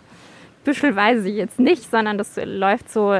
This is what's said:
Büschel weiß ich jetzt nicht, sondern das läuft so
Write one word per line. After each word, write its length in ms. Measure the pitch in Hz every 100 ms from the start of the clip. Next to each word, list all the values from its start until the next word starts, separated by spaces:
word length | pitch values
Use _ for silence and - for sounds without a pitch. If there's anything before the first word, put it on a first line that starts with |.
| - - - - - -
Büschel 320 | - 294 294 196
weiß 280 | 208 240
ich 120 | 190 214
jetzt 240 | 196 -
nicht, 300 | 254 339 -
sondern 280 | 226 214 202
das 200 | 202 -
läuft 480 | - 196 190 226 -
so 260 | 220 202